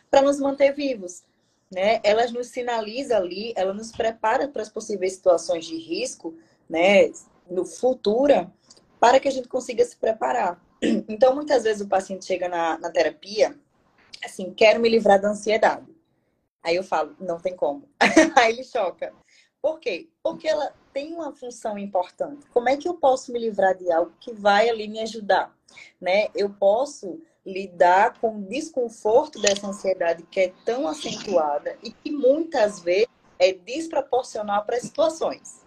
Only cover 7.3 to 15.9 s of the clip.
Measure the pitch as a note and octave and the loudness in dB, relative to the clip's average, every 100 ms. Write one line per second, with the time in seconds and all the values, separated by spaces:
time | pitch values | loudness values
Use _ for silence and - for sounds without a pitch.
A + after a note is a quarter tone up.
7.3 | _ - F3+ E3+ - B3 C4 G3+ A3 C#4+ | _ -8 -6 -6 -2 -2 0 0 2 4
8.3 | A3+ - - _ - _ _ A3+ C4 C#4 | 2 0 -12 _ -20 _ _ 4 6 2
9.3 | C4 B3 B3+ - A3+ A#3+ - A3 A3 C4 | -2 -6 -8 -4 0 -2 0 -4 -2 -2
10.3 | B3 G3 - _ _ A3+ A3 - G#3+ B3+ | 0 -2 -4 _ _ -2 -2 -2 4 4
11.3 | C4+ D4 C#4 A3 G#3 G3+ F#3+ F#3+ F#3+ - | 4 0 0 2 -2 -2 -2 -2 -8 -6
12.3 | F#3 F3+ F3 E3 E3 E3+ F3+ D#3 - G3 | -4 -4 -2 -2 -4 -4 -2 -2 -4 -10
13.3 | G#3+ D#3+ - _ _ _ _ _ - - | -2 -2 -2 _ _ _ _ _ -18 -16
14.3 | - F#3 - A3 A3 A#3 A3+ G#3 G3 G3+ | -12 -12 4 4 6 4 4 6 4 4
15.3 | G#3 - A3 G3 C3+ - | -4 -2 2 2 0 -8